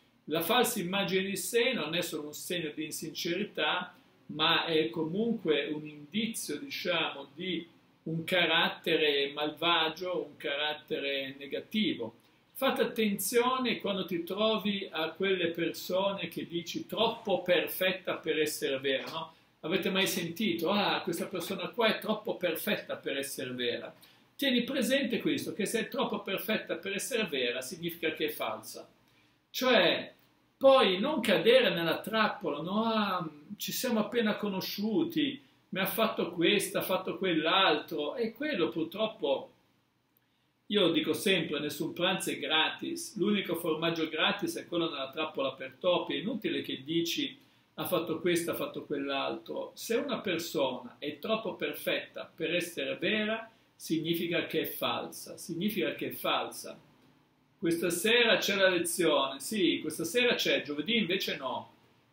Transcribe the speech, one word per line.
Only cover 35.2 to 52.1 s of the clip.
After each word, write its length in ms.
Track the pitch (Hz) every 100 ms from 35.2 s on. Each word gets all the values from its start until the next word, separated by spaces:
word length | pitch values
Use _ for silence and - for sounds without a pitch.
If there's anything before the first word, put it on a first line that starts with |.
| 139 123 - _ _
mi 100 | 180
ha 60 | 185
fatto 460 | - 220 - 175
questo, 460 | 170 170 202 - 135
ha 20 |
fatto 360 | - 185 - -
quell'altro", 1000 | 185 160 156 190 185 151 - 156 147 240
e 160 | 220
quello 360 | - 302 220 156
purtroppo 840 | 165 156 196 220 - 143 135 - _ _ _ _ _ _ _ _ _ _ _ -
io 240 | 208 175
dico 220 | 151 151
sempre, 460 | 156 202 185 156 143
nessun 340 | 147 - 156
pranzo 380 | - 180 185 156
è 80 | 131
gratis, 760 | 135 156 - - 135 - - -
l'unico 380 | 202 202 175 165
formaggio 520 | 170 156 165 160 156
gratis 480 | 156 196 196 165 156
è 100 | -
quello 240 | 170 165
nella 200 | 143 131
trappola 420 | 156 151 151 135
per 220 | 131 131 -
topi. 340 | 185 160 160 139
È 20 |
inutile 420 | 185 269 170 139
che 220 | 139 131
dici, 540 | 135 165 165 - 135 - - _ _ -
"Ha 100 | 151
fatto 340 | 170 165 160
questo, 300 | 175 170 165
ha 40 | 143
fatto 300 | 143 143 -
quell'altro". 880 | 143 139 135 135 - - 151 - -
Se 200 | - 233
una 240 | 285 220
persona 760 | 202 160 - 156 131 123 - -
è 200 | 147 147
troppo 360 | 208 220 190 170
perfetta 760 | 151 147 - 143 -